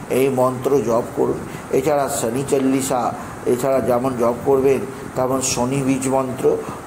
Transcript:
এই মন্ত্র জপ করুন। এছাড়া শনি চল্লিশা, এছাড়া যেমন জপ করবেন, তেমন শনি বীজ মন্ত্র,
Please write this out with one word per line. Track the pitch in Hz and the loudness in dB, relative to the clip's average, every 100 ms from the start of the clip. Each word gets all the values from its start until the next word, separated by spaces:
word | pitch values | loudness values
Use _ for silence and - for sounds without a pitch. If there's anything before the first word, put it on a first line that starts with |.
| - | -2
এই | 120 139 | 0 2
মন্ত্র | 127 127 127 131 139 113 | 2 0 0 2 2 2
জপ | 117 120 - | 0 0 -2
করুন। | 127 - - - - | -2 -2 -8 -12 -2
এছাড়া | 135 143 143 131 | 0 2 2 0
শনি | - 117 123 135 | -2 -2 -2 0
চল্লিশা, | 139 131 135 - 127 110 - - - - | 2 2 2 0 0 0 -4 -10 -6 0
এছাড়া | 123 135 135 | 0 2 2
যেমন | 120 120 131 120 | 2 2 0 0
জপ | 117 120 143 | 0 0 2
করবেন, | 135 135 127 104 - - 127 | 4 4 2 -2 -10 -8 -4
তেমন | 127 131 | -2 0
শনি | 127 123 123 139 | -2 -2 -2 0
বীজ | 135 135 131 | 0 0 0
মন্ত্র, | 135 131 123 147 151 - - | 0 -2 0 0 0 -4 -10